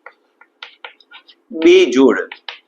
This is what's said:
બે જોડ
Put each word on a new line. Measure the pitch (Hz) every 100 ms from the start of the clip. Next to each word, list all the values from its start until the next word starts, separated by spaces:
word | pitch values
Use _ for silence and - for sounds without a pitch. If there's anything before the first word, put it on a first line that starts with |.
| - _ _ _ _ _ - _ - - _ - - _ _
બે | 160 165 185 170
જોડ | 123 131 98 85 - - -